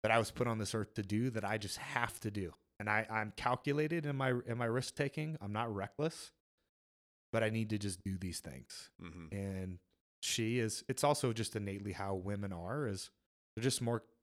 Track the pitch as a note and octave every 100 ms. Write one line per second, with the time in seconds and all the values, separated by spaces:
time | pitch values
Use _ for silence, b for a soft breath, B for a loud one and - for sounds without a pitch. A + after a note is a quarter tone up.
0 | G#2+ A#2 G#2+ - A#2+ A2+ G2+ A2+ G2+ -
1 | F#2+ G#2+ B2+ A2 G2+ G#2+ G#2 - - B2+
2 | A#2 - A2+ G2+ F2 - _ _ G#2 G#2+
3 | A2 A2 G#2+ - B2 B2 C#3+ C#3+ D3+ E3+
4 | D3 C#3 C3 B2 - A#2 A#2 A#2+ C3 -
5 | C#3+ - D#3 D#3 G2+ G#2+ A#2 G2+ G2 -
6 | D#3 - - _ _ _ _ _ _ _
7 | _ _ _ A2+ A2 A2+ G#2+ G#2+ G2+ F2+
8 | G2 F#2+ F2+ E2+ - C2+ - - - -
9 | F2 F2 E2 G2+ G2 F#2+ F#2 F2+ _ _
10 | _ _ - - A2 B2 A2 - - B2+
11 | D3 D3 C3 A2+ A2 A2 G2+ G2 G2+ F2+
12 | G2 G2 F#2+ G2+ G2+ F2 F2 C#3 C3 F#2+
13 | - _ _ _ _ - B2+ - A#2 A#2
14 | - _